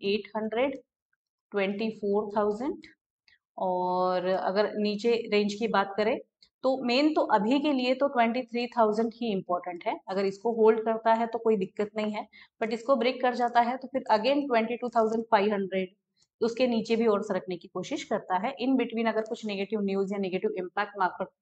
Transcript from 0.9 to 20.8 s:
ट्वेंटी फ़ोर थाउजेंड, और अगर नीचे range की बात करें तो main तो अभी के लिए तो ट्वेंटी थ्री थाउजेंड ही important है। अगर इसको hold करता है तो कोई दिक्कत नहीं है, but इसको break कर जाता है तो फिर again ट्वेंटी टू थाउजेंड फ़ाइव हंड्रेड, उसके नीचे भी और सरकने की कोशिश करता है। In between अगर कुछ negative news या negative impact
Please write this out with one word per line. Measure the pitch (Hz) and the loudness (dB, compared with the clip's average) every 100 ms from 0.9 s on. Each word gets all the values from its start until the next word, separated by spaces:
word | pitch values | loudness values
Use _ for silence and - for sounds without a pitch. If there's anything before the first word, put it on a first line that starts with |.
| _ _ _ _ _ _ | _ _ _ _ _ _
ट्वेंटी | 202 196 202 220 | -2 0 0 -2
फ़ोर | 214 202 202 214 208 | -2 0 0 0 0
थाउजेंड, | 208 208 269 349 - _ _ _ _ _ _ - | 0 0 -4 -6 -12 _ _ _ _ _ _ -6
और | 190 180 185 180 185 180 | -2 -2 0 0 2 0
अगर | 180 185 - 190 208 214 | 0 0 0 0 0 0
नीचे | 208 208 233 233 - | -2 0 0 0 0
range | 208 208 | 0 0
की | 208 226 | 0 0
बात | 202 196 - | 0 0 0
करें | 214 269 - _ _ _ | -2 -2 -6 _ _ _
तो | 262 262 | -2 0
main | 247 247 302 | 0 2 2
तो | 330 | 2
अभी | 311 214 208 277 | 2 2 4 2
के | 302 | 2
लिए | 269 247 | 0 0
तो | 262 285 | 2 0
ट्वेंटी | 254 233 240 | 2 0 0
थ्री | 247 240 240 | -4 -4 -4
थाउजेंड | 240 214 214 233 | 2 2 2 -2
ही | - 233 | -2 -4
important | 196 180 180 180 175 220 | -2 -2 -4 -4 -8 -6
है। | 330 - | -8 -6
अगर | 190 | -2
इसको | 196 196 233 | -2 -2 -2
hold | 226 220 233 | 4 6 6
करता | 226 226 226 | 2 0 2
है | 226 233 | 2 2
तो | 233 | -2
कोई | 226 220 | 2 2
दिक्कत | 190 - 214 214 | 0 -4 -6 -4
नहीं | 214 | -4
है, | 208 - - - - | -4 -10 -14 -18 -6
but | 226 | -4
इसको | 226 254 269 | -2 0 2
break | 240 262 | 2 0
कर | 247 | 0
जाता | 240 240 240 | 0 2 4
है | 233 254 | 2 0
तो | 247 | -4
फिर | 269 254 | -6 0
again | 214 226 285 277 | 2 2 0 2
ट्वेंटी | 233 226 240 | 2 0 -2
टू | 247 | -2
थाउजेंड | 233 220 226 | 2 2 0
फ़ाइव | 226 214 202 | 2 2 4
हंड्रेड, | 208 190 190 185 _ _ _ _ - | 0 -2 -2 -4 _ _ _ _ -4
उसके | 240 233 247 | -2 2 0
नीचे | 226 - 220 | 0 0 2
भी | 233 | 2
और | 202 | 2
सरकने | 202 185 185 175 | 0 -4 -4 -10
की | - | -8
कोशिश | 185 180 294 | -8 -6 -6
करता | - 208 - 185 | -4 -4 -2 -2
है। | 233 - | -2 -2
In | 247 | 0
between | 262 233 226 226 | 2 0 -2 0
अगर | 214 | 0
कुछ | 220 240 214 | -2 -4 -6
negative | 190 196 214 | -4 -4 -2
news | 196 196 190 | -2 0 -2
या | 202 | -2
negative | 190 180 214 - | -2 -2 -4 -4
impact | 180 - | -6 -4